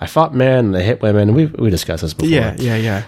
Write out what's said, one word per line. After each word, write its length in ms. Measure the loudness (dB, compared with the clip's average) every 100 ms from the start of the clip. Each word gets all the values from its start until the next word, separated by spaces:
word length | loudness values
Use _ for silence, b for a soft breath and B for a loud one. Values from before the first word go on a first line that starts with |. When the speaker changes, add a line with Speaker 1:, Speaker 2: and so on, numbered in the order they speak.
Speaker 1:
I 40 | -4
fought 260 | 0 0
men 320 | 2 2 2 2
and 100 | 0
I 40 |
hit 200 | 0 0
women. 320 | 2 2 4
We, 140 | 2 0
we 220 | 0 0
discussed 320 | 0 -4 -6
this 100 | -6
before. 160 | -4 0
Speaker 2:
Yeah, 260 | 0 0 -4
yeah, 180 | -4 -2
yeah. 260 | -2 -4